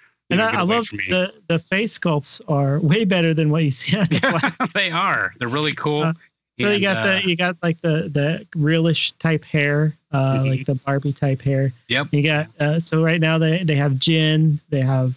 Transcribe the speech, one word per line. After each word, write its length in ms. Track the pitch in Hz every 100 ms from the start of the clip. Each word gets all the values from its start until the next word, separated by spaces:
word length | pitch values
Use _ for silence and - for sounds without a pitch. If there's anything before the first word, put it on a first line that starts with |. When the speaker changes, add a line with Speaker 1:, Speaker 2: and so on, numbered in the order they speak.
| _ _ _
Speaker 1:
You 60 |
Speaker 2:
And 40 | 175
Speaker 1:
know, 80 | 220
Speaker 2:
I, 20 |
Speaker 1:
get 80 | 226
Speaker 2:
I 40 |
Speaker 1:
away 140 | 180 226
Speaker 2:
love 100 | 220
Speaker 1:
from 100 | -
me. 60 | -
Speaker 2:
the, 260 | 185 185 - -
the 100 | 165
face 400 | - 190 214 -
sculpts 440 | 175 151 - - -
are 300 | 147 139 143
way 260 | 165 190 220
better 260 | 185 165
than 160 | 160 156
what 160 | 151
you 60 | 156
see 260 | 131 - 190
on 80 | 185
the 100 | -
Speaker 1:
<laughs> 180 | 269 160
Speaker 2:
plastic. 340 | 254 - 220
Speaker 1:
They 160 | 208 190
are. 420 | 165 190 131 95 -
They're 100 | 120
really 260 | 135 151
cool. 280 | 143 151 147
Speaker 2:
Uh, 100 | 160 165 _ _ _ -
so 60 | 202
you 60 |
Speaker 1:
And, 80 | 208
Speaker 2:
got 140 | 196 185
Speaker 1:
uh, 40 | 202 190
Speaker 2:
the, 80 | 190
you 80 | 170
got, 200 | 180 180
like, 180 | 170 165
the, 280 | 170 156 180
the 340 | 143 143 175 - 170
realish 540 | 147 165 165 156 - -
type 260 | 160 156
hair, 520 | - 156 143 147 156 151 _
uh, 260 | 143 135 135
Speaker 1:
Mm-hmm. 100 | 135
Speaker 2:
like 180 | 131 135
the 80 | 131
Barbie 360 | - 139 143
type 300 | 135 143 135
hair. 300 | 135 135 135 - -
Speaker 1:
Yep. 200 | 123 143
Speaker 2:
You 100 | 147
got, 260 | 147 151 156 -
uh, 200 | 147 160
so 220 | 165 160
right 180 | 160 170
now 180 | 160 160
they, 240 | 160 160
they 120 | 180 147
have 220 | 143 131
Jin, 640 | 147 160 156 156 156 151 -
they 100 | 143
have 340 | 131 135 127